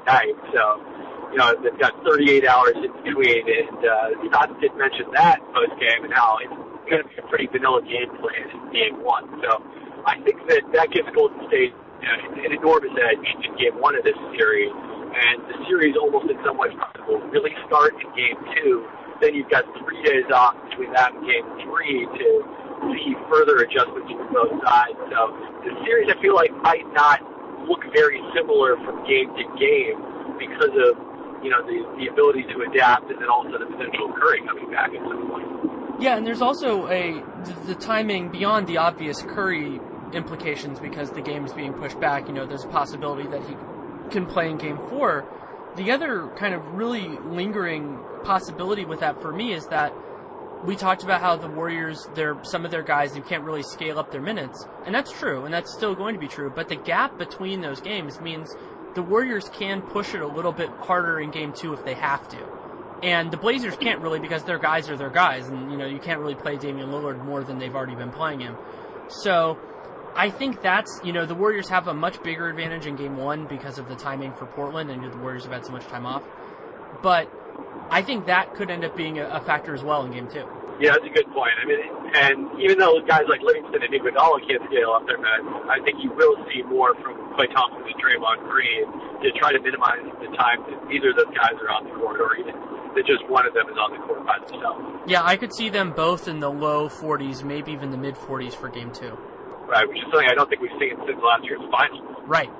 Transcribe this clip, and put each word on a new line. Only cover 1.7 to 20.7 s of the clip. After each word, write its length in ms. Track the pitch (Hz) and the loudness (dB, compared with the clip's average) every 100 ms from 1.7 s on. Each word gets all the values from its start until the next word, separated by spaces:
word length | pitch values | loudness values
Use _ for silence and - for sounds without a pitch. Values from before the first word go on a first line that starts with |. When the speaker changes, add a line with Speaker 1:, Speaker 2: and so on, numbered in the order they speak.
| - | 4
Speaker 1:
got 160 | 131 - | 2 4
thirty-eight 440 | - 151 143 139 131 | 4 6 8 8 8
hours 280 | 127 123 113 | 8 8 4
in 160 | 98 - | 0 -4
between, 440 | - 135 127 117 113 | -2 4 4 4 4
and, 320 | 113 110 110 117 | 2 0 2 4
uh, 420 | 110 113 110 - | 4 2 -2 2
Stotts 320 | - 147 - | 4 4 2
did 160 | 151 - | 0 2
mention 360 | 135 - - | 0 0 0
that 260 | 139 - - - | 6 8 6 2
post-game 500 | - 117 - 120 117 | 2 2 2 2 2
and 100 | - | 2
how 240 | 123 117 110 | 4 6 4
it's 80 | - - - - - | 0 -10 -14 -12 0
gonna 180 | 160 - | 0 0
be 80 | - | -10
a 80 | - | -2
pretty 200 | 156 135 | 0 0
vanilla 340 | 131 131 127 | 0 4 4
game 280 | 117 120 120 - | 2 -2 -4 -4
plan 320 | 113 - - | -4 -4 -6
in 200 | 87 - | -10 -4
Game 320 | - - - | 0 0 0
One. 240 | 480 740 - - | 0 0 -2 -4
So 220 | - - - - - - - | 0 0 -2 -16 -16 -4 -2
I 140 | - | 2
think 260 | 415 - 311 | 2 0 4
that 160 | 440 - | 4 6
that 180 | - - | 4 4
gives 160 | - - 156 | 2 2 4
Golden 320 | 143 - - | 4 2 0
State, 260 | 139 127 - - - | 4 4 0 -18 -8
you 60 | 120 | -2
know, 360 | 117 - - | -2 -4 -6
an 80 | - | -4
enormous 440 | 147 156 156 135 139 | 2 6 6 4 2
edge 320 | 117 107 - - | 4 2 0 -6
in 120 | - 120 | -6 0
Game 240 | 120 110 | 0 4
One 160 | 147 139 | 2 4
of 80 | |
this 140 | 147 - - 120 | 2 2 0 2
series, 340 | 110 104 - | 4 4 2
and 720 | - - - - 123 120 120 - | -2 -10 -10 -6 2 2 2 -4
the 140 | - 156 | -8 0
series 280 | 185 233 139 | 4 4 4
almost 340 | - 415 330 | 4 4 4
in 80 | - | 4
some 140 | - - | 2 0
ways 140 | - - - - - | 0 -2 -8 -6 -2
will 120 | - - | -2 0
really 260 | 143 - - - | 0 0 -2 2
start 260 | 151 151 147 | 6 6 4
in 80 | 123 123 | -6 -2
Game 240 | 123 117 - - | 0 0 -4 2
Two. 320 | 143 120 113 - - - | 4 4 0 -12 -14 2
Then 160 | 151 147 | 4 4
you've 140 | 131 | 4
got 160 | 135 123 - | 2 2 -4
three 180 | - - | -10 0
days 240 | 147 135 127 | 4 4 6
off 220 | 127 123 - | 8 8 6
between 220 | - | -4